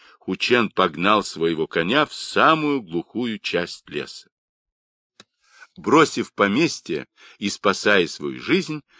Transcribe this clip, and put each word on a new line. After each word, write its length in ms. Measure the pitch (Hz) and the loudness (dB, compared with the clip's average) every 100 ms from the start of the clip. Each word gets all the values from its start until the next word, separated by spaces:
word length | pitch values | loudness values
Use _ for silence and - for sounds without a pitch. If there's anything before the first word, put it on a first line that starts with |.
| - _ | -20 _
Ху 180 | - 92 | -6 -4
Чен 320 | - 123 101 | 2 2 2
погнал 540 | - 92 76 95 107 | 0 0 0 0 2
своего 440 | - 80 82 78 78 | 0 -2 -2 0 -2
коня 380 | 85 85 143 | -2 0 0
в 80 | 143 | 0
самую 680 | - - 101 135 160 147 139 | -6 -4 2 4 4 0 -4
глухую 580 | 90 82 - 107 120 107 | -4 -6 -6 -6 -4 -6
часть 500 | - 87 87 - - | -4 -2 -4 -10 -10
леса. 400 | 73 65 - - _ _ _ _ _ _ _ _ - _ _ _ _ - | -10 -8 -14 -20 _ _ _ _ _ _ _ _ -20 _ _ _ _ -20
Бросив 580 | - 104 147 147 120 107 | -8 4 4 4 0 -6
поместье 760 | - 101 113 165 - - 76 - _ - - | 0 2 2 0 -2 -6 -8 -8 _ -20 -8
и 100 | 101 | -6
спасая 580 | - 101 92 107 98 80 | -2 0 2 4 4 2
свою 320 | - 73 64 | -4 -8 -8
жизнь, 440 | 71 180 151 151 - | 0 0 0 -10 -12